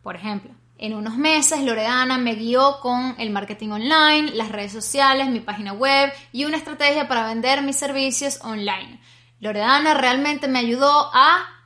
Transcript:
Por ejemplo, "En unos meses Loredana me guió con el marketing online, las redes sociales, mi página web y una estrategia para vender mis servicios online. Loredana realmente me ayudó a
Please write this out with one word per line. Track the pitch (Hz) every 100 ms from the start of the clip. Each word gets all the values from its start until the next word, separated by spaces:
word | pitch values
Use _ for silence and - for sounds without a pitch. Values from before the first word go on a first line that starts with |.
Por | 202
ejemplo, | 175 208 208 - - _ _
"En | 220
unos | 214 214
meses | 233 311 311 294 311
Loredana | 269 226 220 254 254 254
me | 247
guió | 214 226 247 277 277
con | 254 247 254 226
el | 220
marketing | 202 202 208 214
online, | 208 247 320 302 302 302
las | 220 220
redes | 208 202
sociales, | 220 - 277 269 269 269
mi | 233
página | - 208 196
web | 202 269 277 277 277 -
y | 240
una | 294 311
estrategia | 311 302 285 294 277
para | 240 220
vender | 226 247 277
mis | 277 269
servicios | 285 269 269 247 277 277
online. | 226 214 202 190 185 - _ _ _ _
Loredana | 214 208 220 285 311
realmente | 285 254 262 294 285 285
me | 254
ayudó | 233 247 285 294 -
a | 247 294 359 359 -